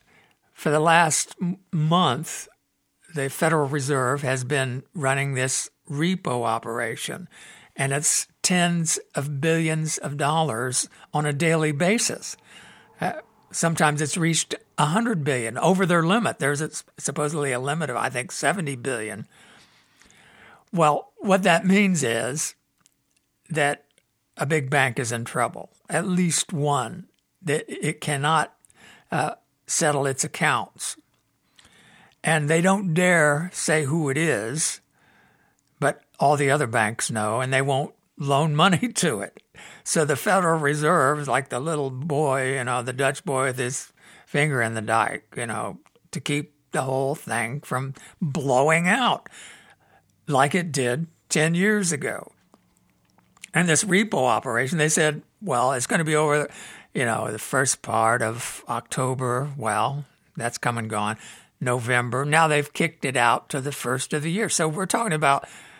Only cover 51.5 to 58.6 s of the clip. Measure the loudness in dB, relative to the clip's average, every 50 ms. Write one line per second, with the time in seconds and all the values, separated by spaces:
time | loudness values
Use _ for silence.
51.5 | 2 2 2 2 2 2 0 0 -2 -4 -4 -6 -6 -6 -10 -14 -18 _ _ _
52.5 | _ _ _ _ _ _ _ _ _ _ _ _ _ _ _ _ _ _ -14 -4
53.5 | 0 2 2 4 4 2 2 2 2 2 2 2 0 2 2 4 2 2 0 0
54.5 | 0 0 0 0 0 0 2 2 2 2 2 2 0 -2 -8 _ _ _ -6 -2
55.5 | 0 2 2 2 0 0 -2 0 0 0 0 2 2 2 2 4 2 2 0 -2
56.5 | -6 -12 -18 -18 -20 -20 -20 _ -4 -2 0 0 0 0 -2 -4 -6 -8 -6 -2
57.5 | 0 2 2 2 0 -2 -4 -2 0 2 4 4 4 2 2 0 -2 -4 -8 -10
58.5 | -12 -12